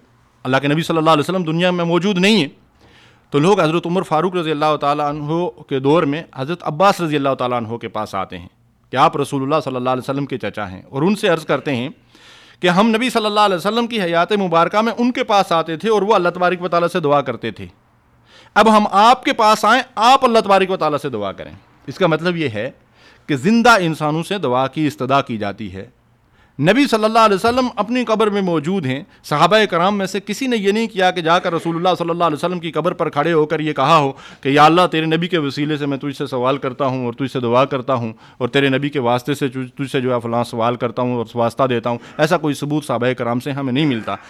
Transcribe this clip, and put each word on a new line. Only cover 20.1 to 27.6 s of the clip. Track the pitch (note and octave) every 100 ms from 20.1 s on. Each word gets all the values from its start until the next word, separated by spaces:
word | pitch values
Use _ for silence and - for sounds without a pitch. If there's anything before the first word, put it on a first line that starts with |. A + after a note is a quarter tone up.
| C4
اللہ | B3+ A3+
تبارک | G3+ G3 F#3
و | F#3
تعالیٰ | D#3 D3
سے | C#3+
دعا | A2 G2
کریں۔ | E2+ D2+ F#2 _ _ -
اس | -
کا | F3
مطلب | D#3 F3 E3+
یہ | C#3+
ہے | G#2 B2+ - _ _ - _ -
کہ | C3+
زندہ | E3 A#3 A#3 A3
انسانوں | E3+ D3 D3+ D#3+
سے | E3 G3+
دعا | C#3 B2 C3
کی | E3 D3
استدعا | - B2+ C#3
کی | C3 A2+
جاتی | G2+ G2 G#2
ہے۔ | F#2+ A#2+ _ _ _ _ _ _ -
نبی | D#3+ A#3+ C4+
صلی | A3
اللہ | G#3+ A3+
علیہ | A3
وسلم | F#3+ A3+ B3+